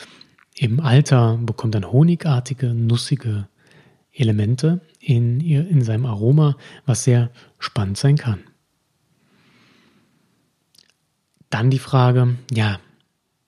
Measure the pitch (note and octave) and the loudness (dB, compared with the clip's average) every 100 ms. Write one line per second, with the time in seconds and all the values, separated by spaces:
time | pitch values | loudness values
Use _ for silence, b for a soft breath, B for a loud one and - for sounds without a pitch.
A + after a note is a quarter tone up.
0 | B B B B _ - A2+ B2 D3 B2+ | B B B B _ -6 -2 -2 2 2
1 | D3 C3 A#2 A2+ A#2+ - A2+ G#2+ F#2 B2 | 4 2 2 0 -4 -6 -4 -4 0 2
2 | E3 E3+ E3 B2 B2 B2+ B2 A#2 A#2 A#2 | 2 2 0 -2 -4 -6 -4 -2 0 -2
3 | - C#3+ A#2 G#2 G2 _ b b b b | -2 -6 -4 -6 -8 _ b b b b
4 | b - A2+ G#2+ G#2 B2+ D#3 F3 - _ | b -4 0 0 0 0 0 -2 -6 _
5 | - A#2+ A#2+ B2 E3+ C#3+ F3+ D3+ A2+ A2 | -2 0 0 -2 0 0 2 0 2 -2
6 | B2+ G2+ A2+ D3+ D3 C#3 B B - A#2 | -2 -2 2 4 2 0 B B -4 -2
7 | - A#2+ A#2 b b b - - G2 G2 | 2 2 0 b b b -8 -4 -4 -2
8 | C#3 D3 B2 F#2 - _ _ _ _ _ | 0 0 0 -6 -8 _ _ _ _ _
9 | _ _ b b b b b b b b | _ _ b b b b b b b b
10 | b b b b _ _ _ _ _ _ | b b b b _ _ _ _ _ _
11 | _ _ _ _ - A2+ B2+ C3 - C3 | _ _ _ _ -8 -2 0 0 0 2
12 | B2 B2 B2 B2 - A2+ G#2+ G2 _ _ | 4 4 2 -2 -4 -2 -2 -4 _ _
13 | _ _ _ _ | _ _ _ _